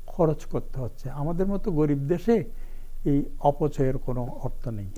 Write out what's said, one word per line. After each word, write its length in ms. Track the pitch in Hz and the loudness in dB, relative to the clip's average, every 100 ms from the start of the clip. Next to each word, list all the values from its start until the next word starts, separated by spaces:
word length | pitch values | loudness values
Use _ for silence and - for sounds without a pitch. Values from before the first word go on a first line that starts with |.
| - | -6
খরচ 380 | - 160 151 | 2 2 2
করতে 360 | - 131 - 131 | -2 -4 -2 -4
হচ্ছে। 300 | 123 - 135 | -4 -6 -6
আমাদের 360 | 139 147 170 196 | -4 -2 2 2
মতো 240 | 196 208 | 2 0
গরিব 280 | 156 156 143 | 2 2 2
দেশে 460 | 139 175 220 233 - - - - - - | 0 0 4 2 2 -6 -6 -6 -6 -2
এই 200 | 151 143 143 - | 2 2 2 2
অপচয়ের 580 | 143 139 151 135 131 127 | 2 2 0 2 2 2
কোনো 240 | - 127 117 - | 0 -2 -4 -4
অর্থ 260 | 123 - 120 | -4 -4 -4
নেই। 180 | 110 98 | -4 -6